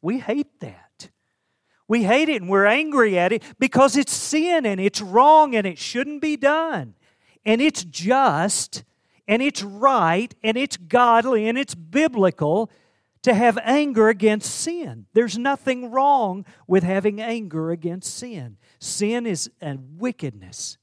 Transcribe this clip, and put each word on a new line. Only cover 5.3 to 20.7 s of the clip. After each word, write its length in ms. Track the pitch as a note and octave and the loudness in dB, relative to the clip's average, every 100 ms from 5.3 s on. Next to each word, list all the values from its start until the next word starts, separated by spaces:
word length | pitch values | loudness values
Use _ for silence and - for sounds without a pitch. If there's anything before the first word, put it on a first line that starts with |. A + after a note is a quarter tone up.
| D#4 D4+ A#3 | 8 6 2
and 120 | G3 | -2
it 100 | E3 | -6
shouldn't 440 | - A#3+ C#4+ D4 | -8 -6 -6 -4
be 160 | D#4 D4 | -4 0
done. 580 | C#4 D#4 E4 A#3+ A#2+ - _ _ _ _ | 0 0 -2 -6 -10 -16 _ _ _ _
And 180 | - A3+ | -2 2
it's 220 | D4+ D4+ | 2 -2
just 1000 | F3+ - F3+ B3+ C4 D3+ G3 - - - - _ _ _ - | -12 -8 0 2 2 2 -2 -2 -6 -12 -18 _ _ _ -2
and 140 | A3 | 0
it's 200 | C#4 - | 0 -4
right 720 | G3+ G3+ C4 B3+ E3 F3 A#3+ - | -12 0 2 4 2 0 -4 -6
and 140 | A3 A3+ | -4 -2
it's 200 | C#4 - | -4 -6
godly 720 | E3+ A#3+ A#3+ A3+ A#3+ A#3 G#3+ | -2 2 4 4 4 0 0
and 100 | A#3+ | -2
it's 180 | C#4 F3 | -4 -8
biblical 960 | D#3+ A3 D#4+ B3 F#3 - D3 F3+ A3+ _ _ _ _ _ | -4 0 0 2 0 2 -2 -2 -4 _ _ _ _ _
to 100 | A#3+ | 0
have 260 | G#3+ A#3+ A3+ | 4 2 2
anger 460 | A3 C#4 D4 A3 A3 | 0 0 0 2 2
against 420 | G#3+ G#3+ G#3+ - | 4 2 0 -4
sin. 540 | - - F4 C4 A2+ G2+ | -8 -8 -8 -10 -14 0
There's 240 | G#3+ A#3 F#3+ | 0 0 -2
nothing 540 | B3+ C#4 - B3+ B3 | -4 -2 -4 -6 -4
wrong 540 | A#3+ C#4 C#4 G#3 F#3 G3 _ - | 0 2 2 0 -6 -12 _ 0
with 180 | F#3 | 0
having 360 | F3 F#3+ G3+ G3+ | 2 0 -2 -4
anger 500 | A3+ A#3 G3+ D#3+ D#3+ | -6 -6 -6 -6 -6
against 440 | E3+ E3 F3+ - - | -6 -6 -8 -10 -12
sin. 420 | B3 G#3 A#2+ G2+ _ _ | -14 -12 -14 -18 _ _
Sin 480 | - - G#3 A#3+ A#3 | -12 -4 -2 -2 -4
is 220 | F3 - _ | -6 -8 _
a 160 | D#3 C3+ C3 D#3 | -12 -12 -14 -8
wickedness. 800 | B3 - D3 G#2 F#2 - - | -8 -6 -10 -12 -20 -16 -16